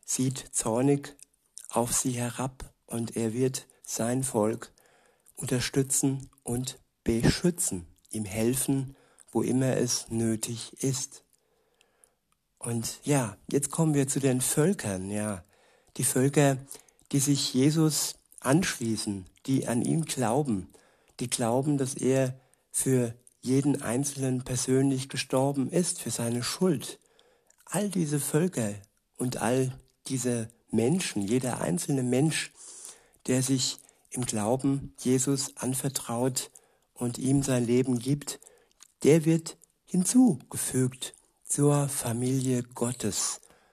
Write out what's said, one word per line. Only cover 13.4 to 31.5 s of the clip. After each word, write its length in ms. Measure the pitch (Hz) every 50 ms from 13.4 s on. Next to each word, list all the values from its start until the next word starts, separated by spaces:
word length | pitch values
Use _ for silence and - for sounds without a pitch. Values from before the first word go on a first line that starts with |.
| _ -
jetzt 180 | - 143 143 -
kommen 240 | - - 165 156 151
wir 140 | 143 135
zu 120 | 131 - 143
den 220 | 131 135 127 127
Völkern, 720 | 123 - - 156 151 180 208 - - 107 98 90 95 98
ja. 320 | 104 104 104 107 101 90 - _ _ _ _ _ _ _ _ _ -
Die 60 | - 139
Völker, 540 | - - 131 127 139 143 151 143 139 135 131 - - - - - _ _ _ _ -
die 80 | - 139
sich 340 | 131 147 143 135 - - -
Jesus 640 | 127 135 156 151 160 156 156 143 - - - - _ _ _ - -
anschließen, 840 | - 120 139 175 190 - - - 117 113 110 104 - 107 101 98 92 - _ _ -
die 220 | - 135 131 -
an 160 | - 113 120 -
ihn 220 | - 143 165 156
glauben, 640 | - - 139 123 107 117 143 151 131 110 95 87 - - - _ _ _ _ _ _ _ -
die 100 | 131 120
glauben, 480 | - - 123 110 120 131 139 151 147
dass 160 | 135 135 127 -
er 460 | - 117 123 131 135 131 131 131 - _ _ _ _ _ _
für 420 | - - - 135 131 127 120 117 117 - _ _ _ _
jeden 400 | - 120 131 139 139 147 143 147
Einzelnen 640 | - 107 113 131 143 - - 139 135 131 127 127 127
persönlich 640 | - 127 123 - - 131 135 135 139 135 131 131 -
gestorben 600 | - 131 - - - 131 135 139 139 139 131 -
ist, 320 | - 175 180 - - -
für 100 | - 120
seine 320 | 113 - 120 117 120 120 123
Schuld. 560 | - - - 185 185 160 120 - - - - _ _ _ _ _ _ _ _ _ _ _ _ -
All 240 | - - 180 208 202
diese 300 | 175 190 165 143 147 143
Völker 540 | 139 - - 151 180 185 - - 113 101 101 101 - _ _ _ _ _ _
und 200 | - 123 127 -
all 400 | - - 110 127 131 131 127 127 - - _ _ _ -
diese 420 | - 135 127 127 127 120 117 110 110 - _ _ -
Menschen, 500 | - 110 113 127 170 185 175 - - 104
jeder 400 | 98 95 117 131 127 127